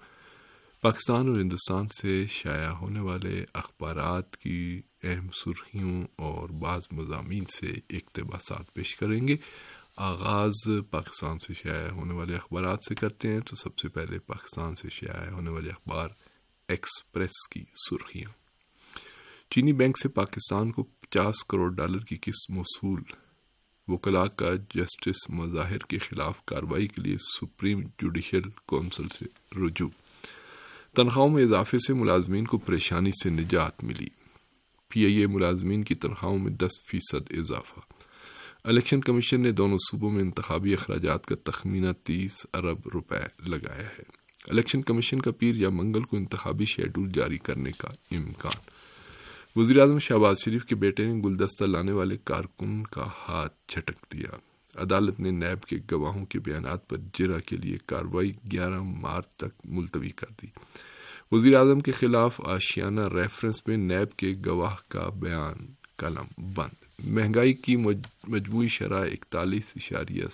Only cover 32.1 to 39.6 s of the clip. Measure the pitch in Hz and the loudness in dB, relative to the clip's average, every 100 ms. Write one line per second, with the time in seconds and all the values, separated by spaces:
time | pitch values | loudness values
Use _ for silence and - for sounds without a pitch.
32.1 | 92 90 98 113 113 - 87 - 87 98 | 4 4 0 2 0 2 0 2 2 2
33.1 | 95 95 80 82 92 76 - 57 - - | 2 2 0 2 2 2 -2 -8 -6 -8
34.1 | - - - _ _ _ _ - 110 104 | -12 -20 -20 _ _ _ _ -4 4 6
35.1 | 104 101 98 87 92 92 104 104 - - | 6 4 4 4 2 2 0 0 -2 -2
36.1 | - 92 98 98 98 92 - - - - | -2 0 0 0 0 0 -2 -4 -2 0
37.1 | 71 - - 82 62 - - - - - | -2 -4 -6 -4 -6 -8 -18 -20 -20 -20
38.1 | - - - - - 113 120 - 139 131 | -20 -20 -20 -20 -10 4 4 6 2 4
39.1 | 120 117 127 123 101 | 2 4 4 4 4